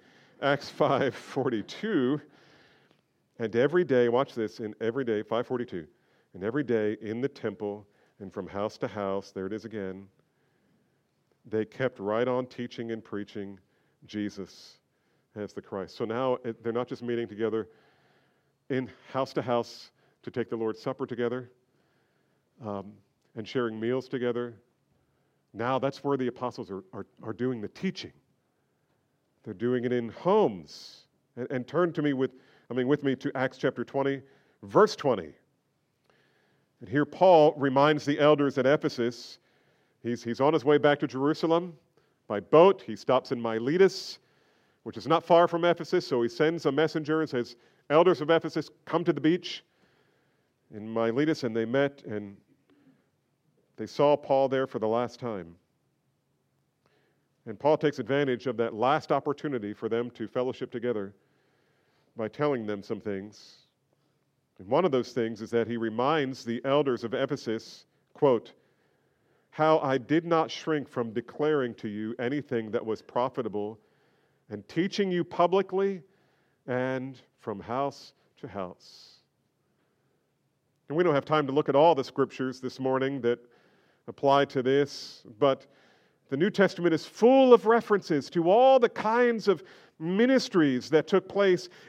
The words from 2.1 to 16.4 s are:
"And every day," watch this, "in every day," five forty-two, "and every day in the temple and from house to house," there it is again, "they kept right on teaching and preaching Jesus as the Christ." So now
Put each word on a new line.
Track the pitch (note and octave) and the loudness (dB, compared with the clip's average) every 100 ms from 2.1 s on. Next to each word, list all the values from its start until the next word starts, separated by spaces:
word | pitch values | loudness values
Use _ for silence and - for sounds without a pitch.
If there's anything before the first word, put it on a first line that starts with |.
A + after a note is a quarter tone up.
| D3 - _ _ _ _ _ _ _ _ _ _ - | -2 -8 _ _ _ _ _ _ _ _ _ _ -10
"And | A2+ A#2 | -2 0
every | C#3+ F3+ | 2 2
day," | C#3+ B2+ A#2+ | 4 4 4
watch | A#2+ C#3 A#2+ | 2 0 -4
this, | G#2+ - | -6 -6
"in | G#2+ - | -12 -6
every | A2+ C3+ | -4 -2
day," | A#2+ G#2+ | -2 -2
five | A2 A2+ B2 | -2 -4 -2
forty-two, | B2+ A2+ F2+ D#2 _ _ _ _ F#2 | -6 -6 -10 -12 _ _ _ _ -8
"and | |
every | G2+ C#3+ | -6 -4
day | A#2+ A2+ G#2+ A2+ | 0 0 0 -4
in | G#2+ A2+ | -6 -6
the | C#3 | -6
temple | - A2 G2+ G#2 G#2 G#2+ _ _ - | -6 -8 -6 -8 -10 -16 _ _ -20
and | F#2+ | -14
from | G2+ F2 | -12 -10
house | G2 G#2+ - | -6 -6 -6
to | B2 | -8
house," | G#2 G2 G2 - | -6 -4 -4 -6
there | G2 F#2+ | -10 -8
it | |
is | G#2+ A2 | -8 -10
again, | G#2+ F#2+ F#2+ F#2+ _ _ _ _ _ _ _ _ _ _ _ _ _ - | -10 -10 -12 -18 _ _ _ _ _ _ _ _ _ _ _ _ _ -6
"they | A2 G#2+ | -4 -4
kept | - B2+ - | -4 -6 -4
right | G2+ A2 B2+ | -4 -2 0
on | B2+ B2+ | -2 -6
teaching | - A#2+ - A#2 | -10 -12 -10 -10
and | A2+ | -10
preaching | - G#2 G2+ G#2+ G2 F#2+ _ _ _ _ C#3 | -8 -10 -10 -12 -12 -14 _ _ _ _ -12
Jesus | G#2 G#2 G2+ F2+ - - _ _ _ _ _ _ G#2 | -8 -6 -8 -16 -18 -20 _ _ _ _ _ _ -12
as | G2+ | -12
the | - | -12
Christ." | - G2+ F2+ - | -10 -10 -10 -8
So | A2 | -6
now | A#2 C3 B2 | -2 -2 -2